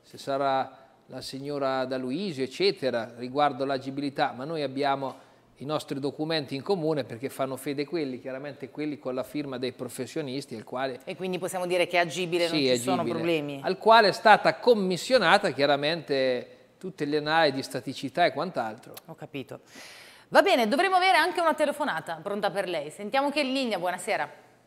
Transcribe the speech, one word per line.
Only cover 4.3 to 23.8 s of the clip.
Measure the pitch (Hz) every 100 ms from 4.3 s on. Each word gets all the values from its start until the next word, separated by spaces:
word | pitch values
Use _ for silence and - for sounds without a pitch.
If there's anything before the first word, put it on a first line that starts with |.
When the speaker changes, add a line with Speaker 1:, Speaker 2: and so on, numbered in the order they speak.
| 117
Speaker 1:
ma |
noi | 135 165
abbiamo | 139 131 139 139 135 127 - _ _ _
i |
nostri | 131 151 - 139
documenti | 139 135 156 160 135 139
in |
comune | 127 196 156 151
perché | 117 120 127
fanno | - 135
fede | 131 - 139 143
quelli, | 175 143 123
chiaramente | 131 131 143 135 123
quelli | - 151 139
con | 135
la | 127
firma | 127 151 143 127
dei | 127
professionisti, | 117 123 - 123 160 147 127 135 113
al |
quale | 104 123 135 123
Speaker 2:
E | -
quindi | 185 185 180
possiamo | 175 185 180
dire | 180 175
che | 175
è |
agibile, | 175 151 180 175 170
non | 160
Speaker 1:
Sì, |
Speaker 2:
ci | 135
Speaker 1:
è | 123
Speaker 2:
sono | 120 -
Speaker 1:
agibile. | -
Speaker 2:
problemi. | - 170 165 147 139
Speaker 1:
Al | 160 185
quale | 208 226 208
è |
stata | 160 220 196 170 151
commissionata | - 220 185 180 - 254 170 196 202
chiaramente | 131 143 143 147 170 - 139 131 123 - - _ _
tutte | - -
le | 147 151
analisi | 147 160 160
di | 135
staticità | 127 135 131 127 135 -
e | 170
quant'altro. | 135 175 151 113 113 - - -
Speaker 2:
Ho |
capito. | 156 156 143 123 - _ - - - - - -
Va | 240
bene, | 330 320 220
dovremo | 262 381 370
avere | 370 349
anche | 330 359
una | 330
telefonata | 311 294 - 285 165 160 165
pronta | 165 202 202
per | 175 185
lei. | 170 147
Sentiamo | - 208 262 285
chi | 285
è |
in | 269
linea, | 262 254
buonasera. | 202